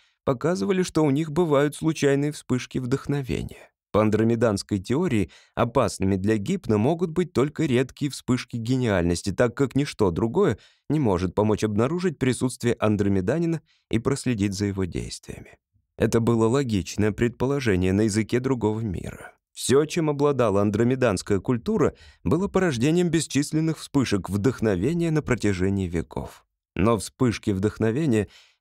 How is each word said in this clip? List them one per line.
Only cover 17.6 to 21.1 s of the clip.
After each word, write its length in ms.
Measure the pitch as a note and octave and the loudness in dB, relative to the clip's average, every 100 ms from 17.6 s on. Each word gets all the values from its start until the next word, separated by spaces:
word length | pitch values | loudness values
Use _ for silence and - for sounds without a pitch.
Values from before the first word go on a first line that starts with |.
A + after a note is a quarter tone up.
| B2 F2+ F#2 | 0 2 2
на 100 | G2 | 2
языке 380 | A2 G#2 G#2+ A#2 | 2 0 0 -2
другого 400 | C3 B2+ G#2+ G#2+ | -2 0 -2 -2
мира. 540 | A2+ E2 - - - - _ | -4 -6 -8 -14 -16 -20 _
Все, 320 | - - C3 D#3 | -10 2 2 2
чем 240 | F3 D#3 | 0 -2
обладала 520 | C#3+ D3 C3+ A2+ G2 | 0 0 2 2 2
андромеданская 800 | G#2 G2+ A#2+ C3 B2 | 2 2 2 2 0